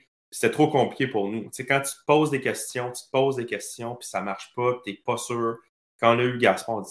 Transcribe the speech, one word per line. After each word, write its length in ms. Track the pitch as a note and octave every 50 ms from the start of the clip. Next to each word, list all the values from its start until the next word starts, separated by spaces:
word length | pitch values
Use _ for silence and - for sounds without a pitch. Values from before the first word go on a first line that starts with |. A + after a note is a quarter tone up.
| _ _ _ _ _ _
Puis 100 | - -
c'était 100 | - A2+
trop 180 | - - D3+ D3+
compliqué 380 | - C3+ A#2 - - - C3+
pour 220 | B2+ - G#2 G2 G2+
nous. 140 | A2 A2+
Tu 60 | G2+ -
sais, 140 | - - B2+
quand 140 | - C#3 C#3
tu 120 | C3+ -
te 120 | - - _
poses 240 | - D3 D3+ D#3 C#3+
des 100 | C#3 C3
questions, 500 | - A#2 G#2+ - - - - B2+ B2 B2
tu 140 | B2 - -
te 60 | -
poses 260 | - C3 C3+ C#3 C3
des 100 | B2 A#2
questions, 480 | A2+ G#2 G2 - - - - A#2 A#2 B2
puis 140 | - - -
ça 120 | - F#2+
marche 300 | F#2+ G2+ F#2 - - - _
pas, 220 | B2 B2 B2 B2 B2
puis 120 | - G2+ G2
t'es 80 | - _
pas 120 | - A#2 A2+
sûr. 400 | - - A#2+ A#2+ A#2 A2+ A2+ - - _ _ _ _ _ _ _
Quand 160 | A#2 A#2 A#2
on 20 | A#2+
a 60 | B2
eu 140 | B2 B2 A#2+
Gaspard, 380 | A#2+ - - - - - A2+
on 40 | G#2
dit, « 100 | F#2+ -